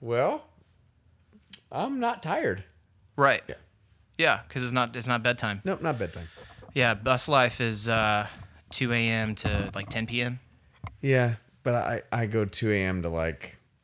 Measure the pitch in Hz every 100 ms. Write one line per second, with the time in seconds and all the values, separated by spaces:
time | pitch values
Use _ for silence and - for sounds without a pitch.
0 | 117 117 151 294 - _ _ _ _ _
1 | _ _ _ - _ - _ - 226 269
2 | 233 226 160 196 302 92 - _ _ _
3 | _ - 139 110 - - - _ _ _
4 | _ - 160 104 - 131 123 127 120 120
5 | 117 120 120 120 113 101 180 190 160 127
6 | 92 85 85 - - - - 143 120 104
7 | 123 123 - 143 123 - 117 107 110 113
8 | 107 104 104 - - - - - 123 120
9 | 117 113 110 104 107 104 98 98 98 113
10 | 113 120 120 123 - _ _ _ - -
11 | 139 131 120 113 _ _ 131 120 - 113
12 | - 117 113 110 104 - 110 104 95 92
13 | 85 82 82 123 - - _ _